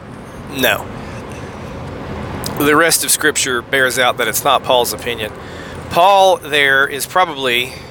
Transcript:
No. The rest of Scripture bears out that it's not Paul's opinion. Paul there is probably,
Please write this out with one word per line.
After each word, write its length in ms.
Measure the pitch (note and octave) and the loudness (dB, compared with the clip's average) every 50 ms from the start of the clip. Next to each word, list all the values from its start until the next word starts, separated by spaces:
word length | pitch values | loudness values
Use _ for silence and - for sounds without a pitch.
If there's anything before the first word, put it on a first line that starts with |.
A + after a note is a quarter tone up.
| - - - - - - - - - - C#3+ | -16 -16 -16 -16 -16 -16 -16 -14 -14 -10 -6
No. 300 | C3+ B2+ A2+ G2+ F#2+ - - - - - - - - - - - - - - - - - - - - - - - - - - - - - - - - - - - C#3+ | 0 0 2 2 0 -2 -10 -12 -12 -12 -12 -12 -12 -12 -12 -12 -12 -12 -12 -12 -14 -12 -12 -12 -12 -12 -10 -10 -10 -10 -10 -8 -8 -8 -8 -8 -6 -6 -6 -2 0
The 160 | D3 D3 D3+ | 2 4 4
rest 300 | D3+ E3 E3 - - - | 4 4 4 2 0 0
of 60 | C3 | 0
Scripture 500 | - - - D3+ C#3 - - C#3 B2+ A#2 | 0 2 2 0 2 2 -2 0 -2 -2
bears 380 | A#2 - C3+ C3+ C3 B2+ A#2+ C3 | -2 0 0 2 2 2 2 2
out 180 | B2+ B2 A2 | 2 2 2
that 100 | B2 A#2 | 2 0
it's 160 | A2 G#2+ - - | -2 -2 0 2
not 200 | D3 B2+ A2 - | 4 2 2 4
Paul's 320 | - C3 B2 A#2 - A2 | 4 2 2 2 2 -2
opinion. 360 | G2+ - A#2+ A#2 A2+ G#2+ G#2+ - - - - - - - - - - - - | -6 -4 -6 -4 -4 -6 -8 -8 -10 -14 -14 -14 -14 -14 -12 -12 -12 -10 -2
Paul 480 | - E3+ F3 G3 G3+ G3 F#3+ F#3+ F3+ - | 2 4 6 6 8 8 6 6 4 2
there 480 | - D3 D3 D3 C#3 C#3 C3+ C3+ C#3 | 0 -2 2 2 4 4 4 4 2
is 180 | C#3 C#3+ C3+ - | 2 0 -6 -8
probably, 720 | - - F#3 F#3 E3+ D3 C3+ C3+ B2+ A#2+ A#2+ B2 B2 - - - - | -2 2 2 2 2 0 -2 0 0 2 2 0 -2 -8 -14 -16 -16